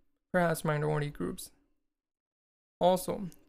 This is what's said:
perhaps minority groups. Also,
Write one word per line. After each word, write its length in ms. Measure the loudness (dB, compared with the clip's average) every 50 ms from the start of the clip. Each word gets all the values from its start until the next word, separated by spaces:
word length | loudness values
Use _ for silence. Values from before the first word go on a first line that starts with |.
| _ _ _ _ _ _
perhaps 320 | 0 2 2 2 0 0 0
minority 440 | 0 0 0 0 0 0 0 -2 -4
groups. 420 | -6 -6 -6 -6 -6 -8 -12 -16 _ _ _ _ _ _ _ _ _ _ _ _ _ _ _ _ _ _ _ _ _ _ _ _ _ 2
Also, 480 | 4 4 4 4 0 -4 -4 -4 -6 -10 -12 -16 -8